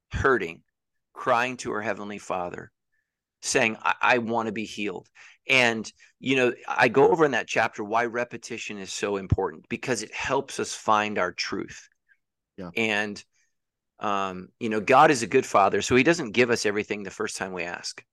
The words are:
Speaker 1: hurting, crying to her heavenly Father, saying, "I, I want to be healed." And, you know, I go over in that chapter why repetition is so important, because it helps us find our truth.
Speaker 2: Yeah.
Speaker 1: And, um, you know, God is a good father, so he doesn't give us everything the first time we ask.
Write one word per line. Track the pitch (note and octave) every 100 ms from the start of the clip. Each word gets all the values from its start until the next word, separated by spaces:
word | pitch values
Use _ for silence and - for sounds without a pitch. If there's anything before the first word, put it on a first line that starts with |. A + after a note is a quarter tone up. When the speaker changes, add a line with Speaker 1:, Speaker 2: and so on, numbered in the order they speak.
| _
Speaker 1:
hurting, | - C#3 B2 F2 E2 _ _ _ _ _
crying | - - A#2+ B2 B2
to | B2
her | G#2
heavenly | A2 G2+ G#2 G2+
Father, | - F#2 F2+ - - _ _ _ _ _ _ _
saying, | - C#3 A2+ A2
"I, | - -
I | - B2
want | A2+ A#2 A2+
to |
be | G#2 G#2
healed." | - G2+ F2+ - _ - _ -
And, | C3 A#2+ A2+ G2+ - _ _
you | B2+ C3+
know, | B2 - -
I | - B2+
go | A#2+ C#3+
over | E3
in | D3+
that | A#2 F2+
chapter | - A2 -
why | G#2 A2+ A#2+
repetition | A2+ A#2+ A#2 - A2+ - G#2
is | F#2+
so | - G#2 G2
important, | F#2+ - F#2+ D#2+ -
because | A#2+ - A#2
it | G#2+
helps | - - C3+ C#3 -
us | A2
find | - - G#2+ G#2 G#2
our | F2+
truth. | - - G2 - - - _ _ _ _ _ _ -
Speaker 2:
Yeah. | F2+ G2+
Speaker 1:
And, | A2+ G#2 G#2+ G2+ - _ _ _ _ _ _ _
um, | G#2+ G2+ G2 F#2 F#2 _
you | A#2
know, | A2
God | F#2+ C3 D#3
is | C3+
a | A2
good | C3 -
father, | G#2+ G2 G2+
so | - B2+
he |
doesn't | C3 E3+ B2+
give | G2+ A#2+
us | A#2 G#2+
everything | G#2 G#2 G#2
the | F#2+
first | - G#2+ -
time | F#2+
we | F#2
ask. | F2 E2+ - - -